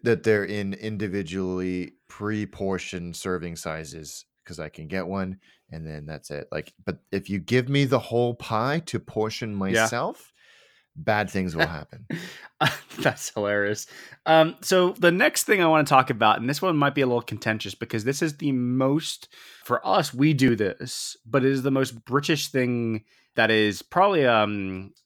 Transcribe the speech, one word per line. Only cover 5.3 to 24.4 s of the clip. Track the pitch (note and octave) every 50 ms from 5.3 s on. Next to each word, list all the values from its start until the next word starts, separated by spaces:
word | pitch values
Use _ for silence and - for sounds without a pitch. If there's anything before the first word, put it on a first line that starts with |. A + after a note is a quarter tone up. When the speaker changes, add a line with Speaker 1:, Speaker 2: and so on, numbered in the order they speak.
| F#3+ F#3+ _ _ _ _ _ _
Speaker 1:
and | - - D#2
then | D#2 D#2 D2+ D2+
that's | D2+ D#2 D2 - -
it. | D2 D2 - -
Like, | - D#2 D#2 - _ _ -
but | G2+ E2+ - _ _
if | - G2 F#2+ -
you | G2 G2
give | D#2+ - A#2+ B2+ B2 C3
me | C#3 C#3+ C#3+
the | C3 C3 A#2
whole | G#2 - A#2 A#2+ B2 A#2+ A#2+
pie | - - - A2+ G#2+ A#2 C3+ D3 E3+ E3
to | - - G#2+
portion | - - - G#2+ G#2+ A2 A2 - B2 A2
Speaker 2:
Yeah. | G#2 G2
Speaker 1:
myself, | F#2+ F#2+ A2+ A2 A2 A2 A#2 A#2 D3+ G#3 - - - _ _ _ _ _ _ _ _ _ _ _ _ _ _
bad | - - A2+ G#2+ G#2 G#2 F#2+
things | - G2 F#2 F2+ D#2+ E2
will | - E2
happen. | E2 D2 - - - - - - - E3+ F3+ - - - - - _ _
Speaker 2:
<laughs> | D3 C3 - - - _ - -
That's | - C#3 A2+ - - - -
hilarious. | A2 G#2 G2+ G#2 G#2 G2+ G2+ G#2+ - - - - - - - - - _
Um, | D#3+ D#3+ D#3+ D#3+ D#3+ - -
so | - - F#3+ F#3 F3+ F3+ G#3+
the | - - F3
next | E3+ F#3 B3+ - - - -
thing | - G#3+ F#3+
I | F3 D#3+
wanna | D#3+ D#3 D3
talk | - C#3+ C3 B2+ -
about, | B2+ G#2+ A2+ G#2+ G#2+ -
and | A2+ B2+
this | C#3+ C#3+
one | F#3+ F#3+ E3 D3
might | C#3+ C#3+ C#3+
be | D3
a | C3+
little | B2+ A#2+ A#2+
contentious | A#2 - A2 G#2+ - A2+ A2 G#2+ - G2+ F#2+
because | - A#2+ - - A2 G#2
this | B2 C#3+ -
is | F3 D#3+ C#3+ C#3+
the | D#3+ C#3+ C3+
most, | B2 B2 B2 B2+ C3 C3 C3+ C#3+ D#3+ D3+ - - - - - - - - - - - -
for | - A#2+ - -
us, | - F#2+ G#2+ C#3+ C#3+ -
we | B2 C#3+ D#3 D#3
do | C#3 C3 B2+ A#2
this, | G#2 G#2+ F#2+ - - A#2 B2+ - - - - - - _
but | A#2 A2+ C#3 B2+
it | C3+
is | C#3 C3+ B2+
the | C#3
most | C3+ C3+ C3 B2+ A#2+ A2+ -
British | - B2 C#3+ C#3+ - D#3+ C#3+ - -
thing | - C3 B2+ B2 B2 A#2+ A#2 A2+ A2+ G#2+ - _ _ _ _ _ _
that | - A2+ A2
is | A2 A2 G#2+ G#2 G2 - -
probably, | - - F3 F#3+ G3+ G3 D#3+ C#3
um, | B2 A#2 A2